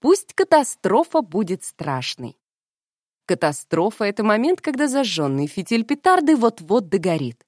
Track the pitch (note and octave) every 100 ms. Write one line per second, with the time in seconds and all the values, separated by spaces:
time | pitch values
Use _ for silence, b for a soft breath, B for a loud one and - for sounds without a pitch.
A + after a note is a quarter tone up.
0 | C4 G4 - - F#4+ D#4 C4+ - F#3 G#3
1 | E4+ D#4+ G#3+ E3 G3 F3+ - - D3 C3
2 | - - B2 - _ _ _ _ _ _
3 | _ _ - F3 D#3 D3 - D#3+ F#3 -
4 | G#3 G3+ A3 G#3+ C4 F4+ - C4 D4 C4
5 | B3+ E3 D3 C3+ C#3+ - F3 A#3 A3+ C#4+
6 | F#4 F#4 D4+ D4+ A#3 - D#3+ A3 F#3 F#3
7 | F3+ D#3+ C3 A#2